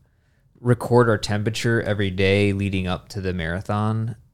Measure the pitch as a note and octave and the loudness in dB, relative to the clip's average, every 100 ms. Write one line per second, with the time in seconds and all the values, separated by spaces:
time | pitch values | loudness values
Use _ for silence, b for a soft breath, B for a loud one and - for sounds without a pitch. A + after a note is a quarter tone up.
0 | _ _ _ _ _ _ B2 A#2+ - A#2+ | _ _ _ _ _ _ 0 0 4 4
1 | A#2 G#2 - G#2 G#2+ G#2+ A#2 A#2 - G#2 | 4 2 0 -2 -2 -2 0 0 0 -2
2 | G2 F#2 F#2+ G2+ G#2 G2 G2+ F#2+ F2+ F#2 | -2 0 2 4 2 0 -2 -2 -2 -6
3 | - G2+ F#2 F#2 E2 F2+ - G#2 G#2+ A2 | -8 -8 -6 -4 -4 -6 -4 -2 -2 -2
4 | A2+ A2 _ | -4 -8 _